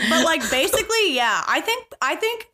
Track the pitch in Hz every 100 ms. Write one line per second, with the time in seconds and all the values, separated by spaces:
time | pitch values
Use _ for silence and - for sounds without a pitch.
0 | 214 247 330 320 226 254 285 440 - 453
1 | 403 254 233 190 - 262 311 466 - -
2 | 262 320 440 466 -